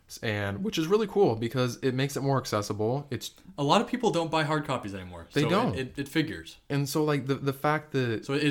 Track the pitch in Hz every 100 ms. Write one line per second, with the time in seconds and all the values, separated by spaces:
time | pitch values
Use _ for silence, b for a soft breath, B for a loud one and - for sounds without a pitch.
0 | - - 120 104 101 101 202 160 160 214
1 | 214 196 180 110 117 131 127 101 131 127
2 | 135 127 139 135 127 107 101 101 107 135
3 | - 123 - - - - 143 185 233 254
4 | 214 165 160 160 151 156 147 123 104 98
5 | 90 87 82 143 147 190 240 135 127 -
6 | 139 160 139 85 - - - 143 139 160
7 | 151 143 131 135 139 135 151 151 156 135
8 | 123 107 - 143 151